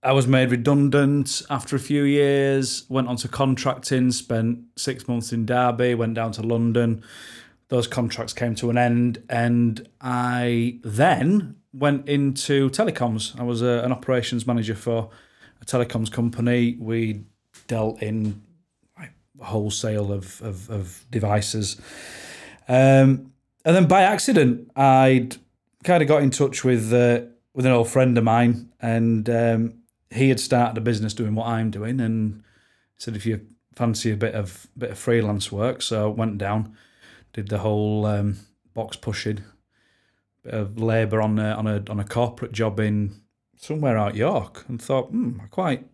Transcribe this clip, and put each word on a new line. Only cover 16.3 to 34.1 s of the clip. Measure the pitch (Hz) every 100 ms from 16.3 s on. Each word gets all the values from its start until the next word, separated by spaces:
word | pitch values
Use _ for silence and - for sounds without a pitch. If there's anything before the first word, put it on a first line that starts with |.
| 117 120 120 120 120
We | 110 117 113 104 101 _ _ - -
dealt | 113 110 110
in | 107 110 107 104 _ _ _ _ _ _ 160 _ _ _
wholesale | 90 107 104 101 117 107 101
of, | 101 92 -
of, | 113 92 107
of | 107 90 - _
devices. | 117 104 104 101 110 101 - - - - - - - - - -
Um, | 127 135 135 135 135 - _ _ _ 156
and | 180
then | 165
by | 185
accident, | 190 208 - 196 131 120 - -
I'd | 135 131 131 131 123 - _ _ _ _
kinda | - 175 143
got | 151
in | 139
touch | - 139 -
with, | 131 120 110
uh, | 120 120 117 - _ _
with | - 127
an |
old | 123 117
friend | 135 127 120
of |
mine, | 113 113 120 117 - _
and, | 117 117 113 113 107
um, | 117 117 113 117 113 _ _ _
he | 117 135
had | 120
started | - 127 120 110
a |
business | 110 110 107
doing | - 110 110
what | 117
I'm | 113 110
doing, | 101 107 131
and | 113 113 107 107 _ _ _ _ _ _
said, | - 104
"If | 104
you | 107 - _ _ _
fancy | 117 110 117